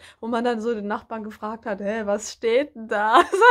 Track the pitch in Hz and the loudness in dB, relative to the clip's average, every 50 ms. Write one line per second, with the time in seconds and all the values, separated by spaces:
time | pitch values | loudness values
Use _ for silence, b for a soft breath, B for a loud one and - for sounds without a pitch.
0 | B B B B 226 226 240 226 233 247 240 220 214 233 240 208 202 202 214 - | B B B B -8 -4 -4 -2 0 -2 -2 -2 -2 -4 -4 -4 -4 -6 -6 -6
1 | - - 226 226 214 214 208 - 220 214 226 226 - 233 202 196 208 202 220 226 | -8 -10 -12 -12 -10 -12 -12 -12 -10 -10 -10 -10 -8 -8 -8 -6 -6 -6 -4 -4
2 | 214 202 202 202 208 - - - - 226 226 262 294 294 - 233 220 220 226 202 | -2 -2 -2 -4 -4 -8 -10 -6 -2 0 2 2 0 0 -6 -14 -8 -6 -4 -2
3 | 208 220 233 294 339 - - 370 440 494 | 2 4 4 4 4 4 2 4 6 6